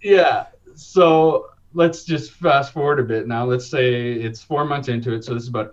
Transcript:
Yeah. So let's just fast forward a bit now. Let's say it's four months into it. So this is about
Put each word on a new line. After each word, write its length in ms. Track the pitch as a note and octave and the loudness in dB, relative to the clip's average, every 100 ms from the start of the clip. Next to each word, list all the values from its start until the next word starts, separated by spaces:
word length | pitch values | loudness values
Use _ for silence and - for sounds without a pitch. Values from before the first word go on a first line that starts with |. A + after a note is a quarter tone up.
Yeah. 440 | G3+ F#3+ D#3 A2+ - _ _ - | 2 4 4 2 -6 _ _ -20
So 760 | - F#3+ E3+ D#3+ D#3+ E3 - _ _ | -4 4 6 6 4 2 -4 _ _
let's 300 | E3 E3+ E3 - | 0 0 0 -6
just 260 | D3+ B2 | -6 -6
fast 420 | - E3+ C#3 C#3 | -4 0 2 0
forward 260 | D#3+ C#3+ C#3+ | -4 -2 0
a 40 | |
bit 240 | A2+ A2+ A#2+ | -2 -4 -4
now. 180 | A#2 B2 | -4 -2
Let's 220 | B2+ - | -4 -4
say 460 | C#3 B2+ A#2+ A#2+ | -2 0 0 -4
it's 280 | A#2 A2+ A2+ | -6 -8 -10
four 240 | - D3 D3 | -6 -4 -2
months 220 | C#3+ C3+ | -4 -4
into 260 | A#2 A#2 | -6 -4
it. 100 | A2+ | -6
So 100 | B2 | -6
this 100 | A#2 | -8
is 60 | B2 | -6
about 200 | A#2 G#2+ | -8 -6